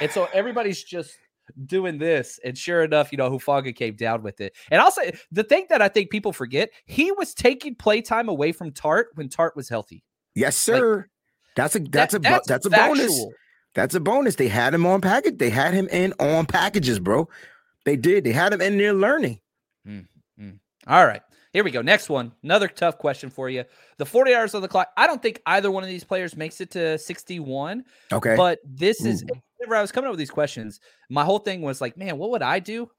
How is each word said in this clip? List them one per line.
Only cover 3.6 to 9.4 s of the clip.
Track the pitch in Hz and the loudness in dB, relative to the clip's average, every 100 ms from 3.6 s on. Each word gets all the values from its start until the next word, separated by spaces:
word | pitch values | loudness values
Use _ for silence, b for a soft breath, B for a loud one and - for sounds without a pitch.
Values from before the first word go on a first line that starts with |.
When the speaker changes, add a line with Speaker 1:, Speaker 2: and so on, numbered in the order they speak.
| 135 117 | -2 -6
Speaker 1:
came | 117 104 | -6 -4
down | 113 113 | -2 -2
with | 107 - | -6 -10
it. | 98 B B | -12 B B
And | 165 | 6
I'll | 277 | 6
say, | 403 277 165 B | 4 -4 -8 B
the | 170 | -4
thing | 214 311 370 | 2 2 2
that | 294 | 2
I | 202 | 4
think | 214 196 | 2 -2
people | 214 202 | -4 -4
forget, | - 123 135 220 b - | -6 -4 -2 -4 b -6
he | - 339 | -2 0
was | 403 370 | -2 -6
taking | - 247 262 302 | -2 0 0 -6
playtime | 240 - 214 233 226 233 | -2 0 0 0 -2 -2
away | 156 151 | -2 -2
from | 170 170 | -4 -10
Tart | 139 151 180 233 | -6 0 0 0
when | 151 143 | -8 -8
Tart | - | -2